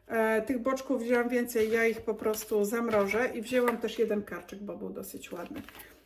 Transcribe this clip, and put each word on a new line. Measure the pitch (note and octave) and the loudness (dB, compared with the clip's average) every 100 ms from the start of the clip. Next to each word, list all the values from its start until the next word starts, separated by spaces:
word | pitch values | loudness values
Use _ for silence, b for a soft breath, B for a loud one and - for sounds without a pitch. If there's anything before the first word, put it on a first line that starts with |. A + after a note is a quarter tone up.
| b | b
E, | A3+ A3 A3 | 2 4 4
tych | A3 B3+ | 2 0
boczków | C4+ C4+ - B3 | 0 0 0 -2
wzięłam | A#3 B3 A#3+ | 2 2 4
więcej, | B3 A#3+ A3+ G#3+ | 0 0 2 2
ja | A3+ A3+ | 4 2
ich | A3 | 2
po | - | -4
prostu | G#3+ A3+ G#3+ - A3 G3+ | -2 0 -2 0 2 2
zamrożę | A#3 A#3 G#3+ G3 G3+ B3+ | 0 2 2 4 2 0
i | A#3+ | -2
wzięłam | A#3 B3+ A#3+ A#3 | 0 2 2 0
też | A3+ - | -2 0
jeden | A3 G#3 | 0 0
karczyk, | G3+ F3 - G3+ | -4 -10 -12 -14
bo | G3+ - | -10 -10
był | - | -8
dosyć | - G3 - - | -10 -10 -12 -12
ładny. | F3 E3+ - - B B B | -12 -10 -12 -12 B B B